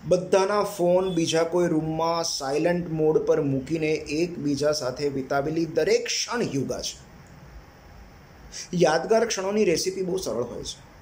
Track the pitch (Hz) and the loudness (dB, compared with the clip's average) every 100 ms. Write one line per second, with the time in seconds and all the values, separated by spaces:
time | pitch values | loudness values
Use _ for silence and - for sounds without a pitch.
0 | 151 180 - 196 196 208 190 - 175 180 | 2 0 4 2 4 2 0 0 2 4
1 | 190 165 160 160 165 180 175 156 156 160 | 2 0 2 2 2 2 2 2 0 -2
2 | 165 170 165 - 135 147 165 175 170 160 | 0 0 -2 -4 -2 0 2 0 -2 2
3 | 156 156 - 160 143 135 131 160 156 156 | 4 4 4 2 2 0 -2 -2 0 -2
4 | 151 147 175 170 147 139 147 147 127 127 | -2 -2 -2 -2 -2 0 2 0 -2 -2
5 | 143 135 131 139 143 160 165 160 160 233 | -4 -4 -2 0 0 -2 0 0 2 2
6 | - - - 240 160 135 120 101 - - | 0 -4 -2 -2 -2 -2 -2 -4 -6 -10
7 | - - - - - - - - - - | -18 -20 -20 -20 -20 -20 -20 -20 -20 -20
8 | - - - - - - - 180 165 160 | -20 -20 -20 -20 -16 -14 -6 2 4 4
9 | 165 226 220 196 190 208 202 - - - | 2 0 0 -2 -2 0 2 2 -2 -4
10 | 180 185 160 110 123 104 95 - - - | -4 -4 -4 -4 -6 -8 -12 -14 -18 -20